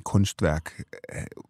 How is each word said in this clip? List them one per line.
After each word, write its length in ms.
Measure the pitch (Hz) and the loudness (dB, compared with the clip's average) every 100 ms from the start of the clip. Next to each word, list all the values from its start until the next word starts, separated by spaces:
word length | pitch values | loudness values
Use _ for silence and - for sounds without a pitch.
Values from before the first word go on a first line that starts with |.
kunstværk, 800 | - 101 98 - 82 78 - - - - - | 2 4 4 2 2 2 -2 -14 -16 -16 -10
øh, 80 | - - - - | -8 -8 -12 -20